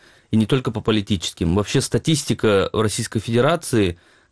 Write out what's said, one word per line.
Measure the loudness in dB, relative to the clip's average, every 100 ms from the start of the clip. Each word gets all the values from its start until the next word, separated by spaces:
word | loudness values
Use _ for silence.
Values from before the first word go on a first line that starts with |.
| -20 _ -2
и | 0
не | 2
только | 0 -2
по | -4
политическим. | 0 0 0 -4 -4 -4 0 0
Вообще | 0 0
статистика | 0 -2 0 -2 0 0 2 2 2
в | 0
Российской | -2 -2 -6 -6
Федерации, | -2 0 2 0 0 0 0 -2 _ _ _